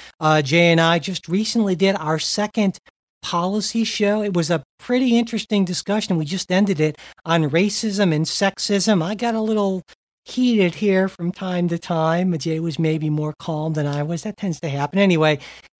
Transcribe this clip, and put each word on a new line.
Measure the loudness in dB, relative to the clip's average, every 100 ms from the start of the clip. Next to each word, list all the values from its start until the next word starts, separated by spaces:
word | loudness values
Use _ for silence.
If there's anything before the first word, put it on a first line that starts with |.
| -20 -4
Uh, | 2 2
Jay | 4 4 4
and | 4
I | 4 2
just | -2 -8 -4
recently | -4 -2 0 0 2
did | 0
our | 0 -2 -2
second | -2 -4 -2 0 -2 -2 _ _ _ _
policy | -6 -2 -2 -2 -2 -2
show. | -4 0 0 0
It | 0
was | 0 0
a | -2 -4 _
pretty | -2 0 2 2
interesting | 0 -4 -2 0
discussion. | 0 -2 -4 -2 0 -2
We |
just | -2 -4 -2
ended | 0 2 2
it | 0 -2 -14 -12
on | 0 2 2
racism | 2 0 -2 -4 0 2
and | 2 0
sexism. | 0 -2 -2 -2 0 2 2
I | 0
got | -4 -2 -2
a |
little | 0 0 0 -2 -8 -20 _ _
heated | -10 0 2 4 2
here | 2 2 2 2
from | -2 -6
time | -6 -4 -2 0
to | -2
time. | -2 0 2 2 0 0
Jay | -2 -4
was | -4 -2
maybe | 0 0 0
more | -2 -4 -6
calm | -8 -4 -4
than | -2 -2
I | -4
was. | -4 -6
That | -8 -8
tends | -6 -6
to | -6
happen. | -4 -2 2
Anyway, | 4 4 2 0 -4 -20 -20